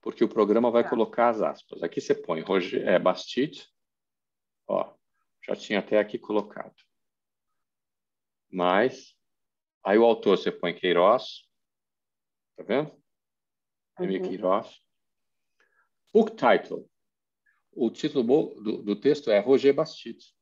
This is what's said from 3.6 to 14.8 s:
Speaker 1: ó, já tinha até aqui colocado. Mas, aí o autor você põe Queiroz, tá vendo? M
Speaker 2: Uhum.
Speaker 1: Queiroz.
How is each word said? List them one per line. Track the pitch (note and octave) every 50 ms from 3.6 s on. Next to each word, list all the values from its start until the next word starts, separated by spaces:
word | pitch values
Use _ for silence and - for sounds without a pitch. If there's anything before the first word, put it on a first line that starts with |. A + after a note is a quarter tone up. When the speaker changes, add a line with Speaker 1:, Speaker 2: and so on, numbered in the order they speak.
| - _ _ _ _ _ _ _ _ _ _ _ _ _ _ _ _ _ _ _ _
Speaker 1:
ó, | - G1+ G1+ G1+ - _ _ _ _ _ _ _ _ _ _ -
já | - -
tinha | - - - A2 G2+
até | - - G#2+ G#2+
aqui | G2+ G#2 - A#2
colocado. | - - G#2+ G#2 G#2 - - - - F#2+ _ _ _ _ _ _ _ _ _ _ _ _ _ _ _ _ _ _ _ _ _ _ _ _ _ _ _ _ _ _ _ _ _ _ _ _
Mas, | - F#2 F2 F2+ F2+ G2 A#2 C3 - - - - _ _ _ _ _ _ _ _ _ _ _ _ _ _ _
aí | F#2+ G2+ A2
o | A#2
autor | A#2 A2+ A2 - G#2+ F#2+ F2
você | - F2+
põe | - - - F2 E2+
Queiroz, | - - F#2 F2 E2+ F2 G2 A2+ C3 - - - - _ _ _ _ _ _ _ _ _ _ _ _ _ _ _ _ _ _ _ _ _ _ _
tá | - E2+
vendo? | E2+ G#2 C3+ D#3 D3+ - _ _ _ _ _ _ _ _ _ _ _ _ _ _ _ _ _ _ _ _ -
M | - F#2+ F#2+
Speaker 2:
Uhum. | F#2 F#2 -
Speaker 1:
Queiroz. | F#2 - - F#2 F#2+ G#2+ A#2 - - _